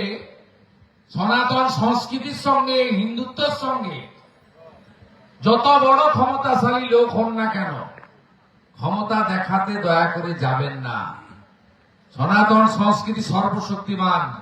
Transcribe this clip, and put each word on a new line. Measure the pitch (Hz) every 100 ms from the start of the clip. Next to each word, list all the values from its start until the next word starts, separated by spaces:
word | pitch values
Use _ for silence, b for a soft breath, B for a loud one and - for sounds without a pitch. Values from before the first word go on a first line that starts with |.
| 196 220 - - _ _ _ _ _ _ _
সনাতন | - 208 240 254 254 254
সংস্কৃতির | - 226 240 - 262 285
সঙ্গে, | - 285 277 262 262
হিন্দুত্বের | 247 196 226 233 254 302 294
সঙ্গে | 294 269 254 190 139 - - _ _ _ _ - - _ _ - _ _ _
যত | 214 233 -
বড় | - 262 269 302
ক্ষমতাশালী | 233 254 269 269 - 240 254 240
লোক | 233 233
হন | 214 226
না | 220 220
কেন, | 202 165 135 - - - _ _ _ _ _ _ -
ক্ষমতা | 170 196 208 220
দেখাতে | 196 185 185 190 196
দয়া | 208 170 165 170
করে | 170 170
যাবেন | 165 131 131 139 135
না। | 127 113 104 - - 101 _ _ _ _ _ _ _ -
সনাতন | 156 208 214 220 220
সংস্কৃতি | - 208 - 208 220
সর্বশক্তিমান, | - 185 - 202 - 196 202 185 180 175 131 -